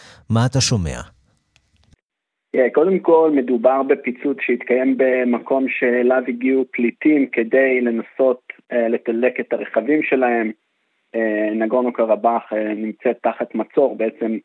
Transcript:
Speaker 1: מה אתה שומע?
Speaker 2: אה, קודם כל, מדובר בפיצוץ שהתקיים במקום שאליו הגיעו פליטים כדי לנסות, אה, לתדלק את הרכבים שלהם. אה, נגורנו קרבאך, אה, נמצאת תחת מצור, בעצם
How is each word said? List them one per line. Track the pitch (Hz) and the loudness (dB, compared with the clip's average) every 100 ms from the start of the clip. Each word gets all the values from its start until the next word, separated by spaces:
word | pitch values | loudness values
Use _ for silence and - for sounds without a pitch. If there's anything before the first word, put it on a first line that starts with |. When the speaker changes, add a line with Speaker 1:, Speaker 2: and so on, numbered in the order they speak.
| - - - | -20 -16 -2
Speaker 1:
מה | 113 127 | 0 2
אתה | 135 | 0
שומע? | - 117 80 62 - _ _ _ _ _ _ _ _ _ _ _ _ _ _ | 0 0 -2 -8 -12 _ _ _ _ _ _ _ _ _ _ _ _ _ _
Speaker 2:
אה, | - 120 | 0 2
קודם | - 175 190 | 2 2 2
כל, | 185 165 160 | 4 4 4
מדובר | 143 123 120 123 135 | 2 0 2 2 2
בפיצוץ | 139 139 - 120 147 131 | 0 0 -2 -6 -4 -4
שהתקיים | - 120 - 120 131 127 | -2 -4 0 0 2 2
במקום | 131 127 127 117 - 135 131 | 2 2 0 -2 0 -2 -2
שאליו | - 127 123 120 127 127 | -2 0 2 2 0 -2
הגיעו | 120 131 131 127 | -4 -2 0 -2
פליטים | - 120 - 151 151 131 | -2 -2 0 2 2 0
כדי | - 113 131 135 127 | -2 0 2 2 2
לנסות, | 120 113 110 - 131 123 - - - | 0 -2 -6 -2 0 0 -6 -20 -6
אה, | 123 113 | -2 0
לתדלק | 117 - 117 123 123 | -2 -2 0 0 -2
את | 117 | -6
הרכבים | 113 104 - 113 156 | -6 -4 -4 0 0
שלהם. | 151 135 127 117 110 - _ _ _ _ _ | 0 0 0 0 -4 -8 _ _ _ _ _
אה, | 117 113 107 107 | -4 -2 -2 -2
נגורנו | 110 113 127 123 | -2 0 0 0
קרבאך, | 123 113 104 117 117 - | 0 0 2 2 0 -2
אה, | 107 107 | -4 -4
נמצאת | 107 110 101 127 113 | -4 -6 -4 -4 -2
תחת | 117 113 120 | -2 -4 -6
מצור, | 113 113 - 131 110 | -6 -2 0 0 0
בעצם | 113 - 113 110 | -6 -4 -6 -6